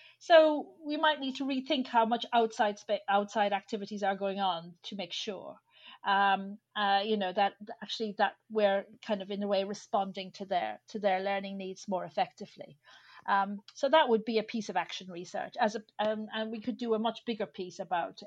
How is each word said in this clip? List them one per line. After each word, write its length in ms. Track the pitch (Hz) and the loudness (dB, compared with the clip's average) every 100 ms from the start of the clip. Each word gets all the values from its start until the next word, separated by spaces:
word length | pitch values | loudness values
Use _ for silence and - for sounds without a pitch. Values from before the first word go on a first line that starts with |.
| - _ | -20 _
So 500 | - 330 311 294 - - | 8 10 10 4 -4 -12
we 120 | 302 311 | -8 2
might 240 | 311 294 | 2 2
need 160 | 269 262 | -2 -4
to 80 | |
rethink 420 | 269 262 262 294 254 | -2 -4 0 -2 2
how 180 | 240 220 | 2 2
much 180 | 233 - | 0 2
outside 460 | 240 226 226 214 208 | 2 2 2 0 0
spa-, 200 | - 202 - | -4 -4 2
outside 440 | 202 208 226 202 | 0 2 0 0
activities 500 | 196 - 220 196 208 | 0 -4 -8 -8 -4
are 140 | 196 196 | -2 -2
going 240 | 196 190 | -2 -2
on 320 | 190 170 175 170 | -2 -2 -8 -16
to 120 | - 196 | -12 -10
make 160 | 175 | -8
sure, 440 | - - 185 - - _ _ - - 196 | -8 -8 -10 -12 -18 _ _ -20 -8 0
um, 520 | 196 202 196 196 208 _ | 4 4 2 -2 -12 _
uh, 260 | 214 202 196 | -2 2 2
you 120 | 214 208 | 2 0
know, 140 | 185 | 0
that 200 | 190 196 - | 2 0 0
th-, 180 | 208 - | -12 -14
actually 320 | 208 - 220 196 | -10 -6 -6 0
that 160 | 202 - _ | -2 -2 _
we're 340 | 214 202 196 202 220 - | 2 2 2 -2 -12 -6
kind 160 | 202 | -6
of 80 | 190 | -4
in 120 | 202 | -4
a 60 | 202 | 0
way 160 | 196 | 0
responding 680 | 196 208 - 214 196 196 185 | 0 -6 -4 -2 -2 -6 -12
to 140 | - 196 | -12 -4
their, 340 | 180 107 - - | -2 -2 -6 -10
to 100 | 214 | -2
their 220 | 196 185 | 2 2
learning 380 | 196 196 196 196 | 0 -2 -4 -8
needs 280 | 190 185 - | -8 -10 -4
more 160 | 185 | -4
effectively. 760 | 175 202 180 - 208 - - 147 _ - - - - | -4 -2 -4 -4 -18 -16 -20 -20 _ -20 -20 -12 0
Um, 320 | 202 196 202 - | 0 0 -4 -12
so 140 | - 277 | -4 4
that 180 | 320 277 | 4 6
would 160 | 226 | 2
be 140 | 220 220 | 2 -2
a 60 | |
piece 240 | 220 233 208 | -2 -6 -4
of 80 | 185 | -4
action 340 | 170 - 185 | -4 -8 -12
research, 440 | 175 180 - - - | -12 -8 -8 -8 0
as 160 | 220 220 | 0 0
a, 60 | - - 214 | -8 -4 -2
um, 200 | 214 214 | -2 -6
and 180 | 220 220 | -6 -6
we 80 | 226 | -6
could 180 | 233 214 | -6 -4
do 160 | 240 | 0
a 40 | 220 | 0
much 260 | 226 226 - | 0 -4 -6
bigger 200 | 214 196 | -4 -6
piece 340 | - 180 170 | -6 -10 -10
about, 400 | 175 175 95 180 | -4 -2 -4 -8